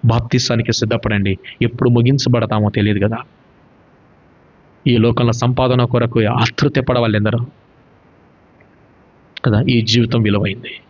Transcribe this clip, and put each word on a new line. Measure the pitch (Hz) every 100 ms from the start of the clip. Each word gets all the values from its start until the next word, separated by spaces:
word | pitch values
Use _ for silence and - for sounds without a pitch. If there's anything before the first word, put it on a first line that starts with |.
| 117
బాప్తిసానికి | 117 117 135 - 117 110
సిద్ధపడండి. | 113 110 117 - 104 98 95 - -
ఎప్పుడు | 117 - 123
ముగించబడతామో | 120 117 139 - 120 113 110 104
తెలియదు | 107 104 101 101
కదా. | 113 - _ _ _ _ _ _ _ _ _ _ _ _ _ _ _ -
ఈ | 120
లోకంలో | 120 117 120
సంపాదన | 113 123 123 127 123
కొరకు | 120 123 117 117
ఆతృత | 107 110 113 - 147 -
పడవాళ్ళు | 127 123 117 107
ఎందరో | 107 113 123 - _ _ _ _ _ _ _ _ _ _ _ _ _ _ _ _ _ - -
కదా. | 104
ఈ | - 123
జీవితం | 110 120 113 120
విలువైంది. | 107 101 101 101 - - _